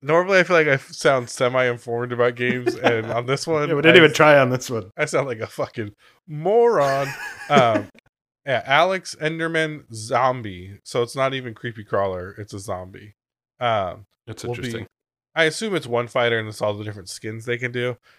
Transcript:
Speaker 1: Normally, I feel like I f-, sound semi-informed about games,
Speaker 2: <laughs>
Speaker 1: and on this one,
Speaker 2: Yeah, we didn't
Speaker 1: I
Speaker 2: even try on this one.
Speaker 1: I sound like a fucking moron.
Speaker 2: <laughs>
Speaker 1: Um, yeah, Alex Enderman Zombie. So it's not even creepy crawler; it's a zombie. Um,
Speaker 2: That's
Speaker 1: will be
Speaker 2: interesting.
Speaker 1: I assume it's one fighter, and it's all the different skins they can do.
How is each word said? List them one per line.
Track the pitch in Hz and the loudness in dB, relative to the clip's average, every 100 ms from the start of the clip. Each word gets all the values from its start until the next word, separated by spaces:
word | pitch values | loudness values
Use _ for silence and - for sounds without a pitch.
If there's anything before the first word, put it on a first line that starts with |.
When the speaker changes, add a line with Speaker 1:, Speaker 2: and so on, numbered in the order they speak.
Speaker 1:
Normally, | 135 165 180 190 | 0 0 4 2
I | |
feel | 170 175 | 4 4
like | 151 | 4
I | |
f-, | 135 - | 0 -2
sound | 160 156 135 120 | 0 2 2 0
semi-informed | - 127 127 127 120 - 117 123 | -2 0 2 0 -2 -6 -6 -4
about | 120 123 123 | 0 0 2
games, | 123 123 123 | -2 -2 -2
Speaker 2:
<laughs> | - | -2
Speaker 1:
and | 127 117 113 | 0 0 -2
on | 117 123 | -4 -2
this | 139 - | -4 -2
one, | 156 147 | -2 0
Speaker 2:
Yeah, | |
we | 147 | 2
didn't | 160 175 | 6 8
Speaker 1:
I | |
Speaker 2:
even | 151 | 8
try | 151 151 143 | 6 8 8
on | 131 | 6
this | 127 - | 0 -4
one. | 117 101 - | -8 -8 -6
Speaker 1:
I | |
sound | 151 156 139 | -2 -2 -2
like | 113 | -6
a | 110 | -10
fucking | - 131 - 104 - _ _ - | -8 -8 -8 -10 -12 _ _ -14
moron. | 151 165 226 233 196 139 135 139 135 - | -6 0 4 4 4 2 0 -2 -6 -12
Speaker 2:
<laughs> | - - | -10 2
Speaker 1:
Um, | 147 120 104 98 _ _ _ _ _ 139 | 4 4 2 -4 _ _ _ _ _ -4
yeah, | 120 | -4
Alex | - 139 180 190 - - | 2 4 4 0 -8 -6
Enderman | 156 160 165 165 156 151 - | -6 -4 -4 -2 -2 -6 -14
Zombie. | 113 110 123 131 127 107 90 92 101 | -14 -2 2 2 0 -6 -12 -16 -18
So | - 131 | -6 -4
it's | 117 135 | -2 -2
not | 135 | -2
even | 135 123 | -4 -10
creepy | 110 123 110 | -10 -12 -12
crawler; | 104 104 98 92 90 101 | -4 -2 -2 -4 -10 -14
it's | 101 | -14
a | 101 | -12
zombie. | 98 92 92 98 104 _ _ _ _ - | -10 -10 -10 -18 -20 _ _ _ _ -4
Um, | 120 110 92 85 101 _ - | 0 0 -2 -6 -18 _ -18
Speaker 2:
That's | 107 | -12
Speaker 1:
will | 120 | -10
be | 120 | -8
Speaker 2:
interesting. | 123 113 113 _ _ _ _ | -8 -8 -12 _ _ _ _
Speaker 1:
I | 160 | 0
assume | 160 156 226 | 0 0 -4
it's | 175 117 | -4 -2
one | 120 120 | -2 0
fighter, | 131 120 117 | 0 2 0
and | 107 | -4
it's | 107 | -4
all | 107 | -4
the | 104 | -4
different | 107 104 90 | -8 -12 -14
skins | - 110 113 | -14 -12 -10
they | 113 120 | -8 -6
can | 123 | -6
do. | 123 123 120 _ | -4 -6 -6 _